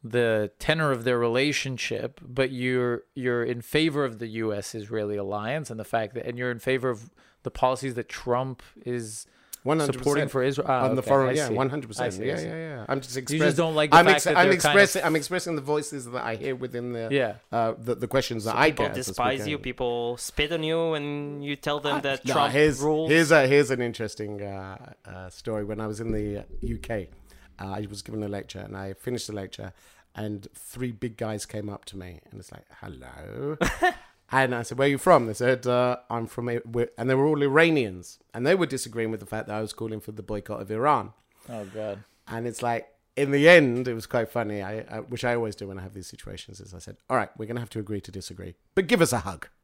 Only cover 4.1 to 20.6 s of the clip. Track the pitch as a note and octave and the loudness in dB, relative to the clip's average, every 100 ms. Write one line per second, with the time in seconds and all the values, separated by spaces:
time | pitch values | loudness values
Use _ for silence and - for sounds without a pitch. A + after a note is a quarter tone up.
4.1 | A2 A#2 A2 A2 G#2 G2+ A2+ G#2 A2 G#2 | -4 -8 -2 -2 -2 -6 -10 -6 -4 -2
5.1 | G#2 G2 G#2 G#2+ D3+ D3 A2 G#2 A#2 G#2+ | -4 -4 -4 -4 -6 -6 -10 -4 -2 -2
6.1 | A#2+ - A#2+ B2 A#2+ C3 C3 B2+ A2+ A#2 | -6 -8 -4 -4 -4 0 0 0 -4 -10
7.1 | _ _ _ - - B2+ C3 C3+ A#2+ A#2 | _ _ _ -12 0 0 0 -4 -6 -8
8.1 | - - A#2+ C3 B2 - - - B2 A2 | -8 -2 0 0 -8 -16 -14 -8 -6 -6
9.1 | G#2+ - _ _ - - D#3+ C#3+ B2+ B2+ | -12 -16 _ _ -8 0 2 2 2 2
10.1 | C#3+ C3+ C3+ B2+ C#3 C#3 C3 C3 C3 B2+ | 2 0 0 0 0 0 2 2 2 4
11.1 | C3+ C3 C#3 C#3 A2 C3+ C#3+ A#2+ G#2 B2 | 4 4 2 0 0 0 -2 -8 -4 -4
12.1 | F#2 A2+ D3 D#3+ E3 D#3+ C3+ G#2+ C3+ B2+ | -4 -4 -4 -6 -8 -10 -10 -4 -4 -4
13.1 | B2+ B2+ D3+ D3 C#3 E3 D#3 D3+ D3+ F3 | -8 -2 2 2 4 2 2 8 8 10
14.1 | D3+ F#3 D#3+ F#3 F#3 D3+ D#3+ G3 F#3+ E3 | 6 4 6 6 6 6 6 6 4 2
15.1 | D#3 C#3 F3+ F3 D#3+ C3+ D3+ D3+ C#3+ A#2+ | 0 0 -4 -2 -4 0 -2 -2 -8 -8
16.1 | B2 A#2 A2+ C#3 C3 B2+ B2 B2 A#2+ A2+ | -6 -4 -4 -4 -4 -6 -6 -6 -6 -2
17.1 | C3+ A#2+ G#2+ _ A2+ A2+ A2+ A#2 A2+ A2+ | 0 0 -4 _ 0 0 -2 -4 -4 0
18.1 | C3+ B2+ A#2 G#2+ A#2 D3+ C#3+ - - B2+ | 0 0 -4 -2 4 4 4 -2 -2 -8
19.1 | F#2+ B2 C3+ D3+ D3 C3+ A#2+ B2 A#2+ A#2+ | -2 -2 0 -4 -6 -8 -4 -2 -2 -4
20.1 | B2 - - D3 E3+ | -6 -8 -4 -2 -2